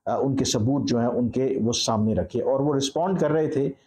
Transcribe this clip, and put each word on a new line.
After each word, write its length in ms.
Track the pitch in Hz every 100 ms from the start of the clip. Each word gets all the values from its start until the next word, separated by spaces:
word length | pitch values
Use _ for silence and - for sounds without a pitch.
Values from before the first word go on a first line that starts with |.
| -
अ, 120 | 113
उनके 200 | 135 135
सबूत 380 | 127 127 110 139
जो 160 | 139 120
हैं 100 | 117
उनके 500 | 120 123 127 131 -
वो 120 | 110
सामने 420 | 117 - 113 107
रखे। 240 | 95 87 117
और 240 | 120 135
वो 100 | 147
respond 460 | 139 139 151 180 175
कर 120 | 151
रहे 180 | 156 160
थे, 200 | 135 139 -